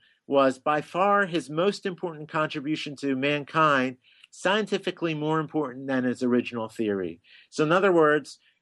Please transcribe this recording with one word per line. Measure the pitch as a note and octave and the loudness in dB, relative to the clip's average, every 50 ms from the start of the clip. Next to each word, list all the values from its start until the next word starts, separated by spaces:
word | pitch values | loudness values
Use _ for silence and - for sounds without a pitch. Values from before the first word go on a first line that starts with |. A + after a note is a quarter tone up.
| _ _ _ _ _ | _ _ _ _ _
was | - C#3 C#3 C3+ C3+ C3 | 0 2 4 4 4 2
by | - - D3+ D3+ D3+ | 0 0 0 0 0
far | D3 - - F3 G3 G3+ G3+ G3+ G3 | -2 -4 -2 0 2 4 4 2 2
his | E3 E3+ D#3 C3 - | 0 -2 -4 -6 -4
most | D3+ D#3+ F3+ G3+ G3 - - | -2 0 0 0 0 -2 -6
important | G3 F3 - F#3 E3+ D#3 D3 D3+ - | -8 -8 -6 -8 -8 -8 -10 -10 -6
contribution | - D#3 D#3 D3+ - D3+ C3 D3+ D#3 - - D3+ C3+ | -4 -2 -2 -2 -4 -6 -4 -4 -4 -4 -6 -8 -8
to | - C#3+ C#3 C3+ | -6 -4 -2 -2
mankind, | C3 C#3 C#3+ D3 D3 C#3 - - D#3+ D#3 D3+ C#3+ C3 B2+ C3 B2+ - _ _ _ _ _ _ | 0 0 -2 -2 -2 -4 -2 0 2 4 4 4 4 2 0 -4 -8 _ _ _ _ _ _
scientifically | - - - F3+ G3+ G#3+ G#3 G3+ G3+ F#3+ - F3+ E3+ - E3+ E3 D#3 | -10 -4 -2 0 0 0 0 -2 -4 -4 -4 -6 -6 -4 -4 -4 -2
more | D3 D3+ D#3 D#3 D#3+ | -2 -2 0 0 0
important | D#3 D#3+ - D#3 C#3+ B2 B2 C3+ C#3 | -2 -2 -2 -4 -4 -4 -6 -8 -6
than | C3+ C3+ B2+ B2+ | -2 -2 0 0
his | B2 A#2+ - B2+ | 0 0 0 0
original | B2 A#2+ B2 A#2 - B2 A#2 A2 A2 | 2 2 2 0 -2 -4 -8 -8 -6
theory. | - - A2+ G#2 G2+ F#2+ F2+ E2 E2 - _ _ - - - _ | -4 -2 -2 0 0 -2 -2 -4 -8 -12 _ _ -20 -20 -20 _
So | - D3+ D#3 | -4 -2 0
in | D3+ | 2
other | F3 F#3+ G3 G3 | 2 4 4 4
words, | F3 E3 D#3 D3+ D3+ D3+ C3+ - - - _ _ _ _ | 6 6 6 6 4 2 0 -4 -14 -20 _ _ _ _